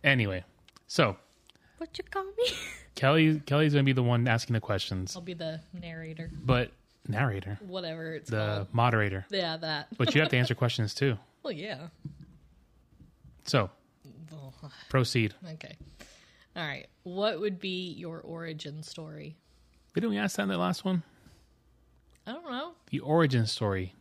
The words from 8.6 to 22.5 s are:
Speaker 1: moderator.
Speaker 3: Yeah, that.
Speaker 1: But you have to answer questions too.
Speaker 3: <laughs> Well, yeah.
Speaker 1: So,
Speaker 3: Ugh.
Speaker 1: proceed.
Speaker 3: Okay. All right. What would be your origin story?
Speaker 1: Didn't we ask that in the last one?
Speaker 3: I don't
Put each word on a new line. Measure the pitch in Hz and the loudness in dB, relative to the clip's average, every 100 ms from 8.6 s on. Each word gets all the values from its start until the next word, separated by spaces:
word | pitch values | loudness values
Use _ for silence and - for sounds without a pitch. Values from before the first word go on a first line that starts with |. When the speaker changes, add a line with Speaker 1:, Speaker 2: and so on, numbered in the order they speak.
| 98 | -2
Speaker 1:
moderator. | 117 120 113 101 95 95 | 4 6 6 4 0 -4
Speaker 3:
Yeah, | 196 170 160 | -4 -2 -4
that. | 160 151 151 - | -4 -6 -8 -2
Speaker 1:
But | - | 2
you | 147 | 4
have | 156 | 4
to | 127 | 2
answer | 123 | 2
questions | 117 120 - 107 | 2 0 0 -2
too. | - 139 107 - | 0 0 0 -8
Speaker 3:
<laughs> | _ | _
Well, | 285 | -8
yeah. | 160 202 143 160 _ - - - - - - _ _ _ _ - _ - - | -8 -8 -10 -12 _ -16 -16 -20 -20 -20 -20 _ _ _ _ -20 _ -20 -16
Speaker 1:
So, | - 135 95 - _ _ 139 - 160 | 0 0 0 -6 _ _ -20 -20 -18
Speaker 3:
Ugh. | 160 135 - 147 - - | -16 -16 -16 -18 -18 0
Speaker 1:
proceed. | 135 120 120 107 - 175 | 2 4 2 0 -2 -16
Speaker 3:
Okay. | 160 - - - - - - - _ _ - | -14 -16 -18 -20 -20 -20 -20 -20 _ _ -8
All | 156 | -8
right. | 135 - _ | -8 -12 _
What | 180 180 214 165 | -8 0 0 0
would | 208 180 | -2 -2
be | 190 185 180 | -4 -4 -6
your | - 170 165 | -8 -10 -10
origin | - 165 165 156 151 156 | -10 -10 -8 -8 -10 -10
story? | 156 - 156 151 147 156 _ _ _ _ _ | -12 -14 -12 -12 -12 -14 _ _ _ _ _
Speaker 1:
Didn't | - 226 | -2 0
we | 202 | 0
ask | 208 - | 0 0
that | |
in | 196 | -2
the | 185 | 2
last | 180 180 190 | 0 0 0
one? | 185 - _ - - _ _ _ _ _ _ _ _ - | 0 -2 _ -20 -20 _ _ _ _ _ _ _ _ -12
Speaker 3:
I | |
don't | 277 339 | -12 -8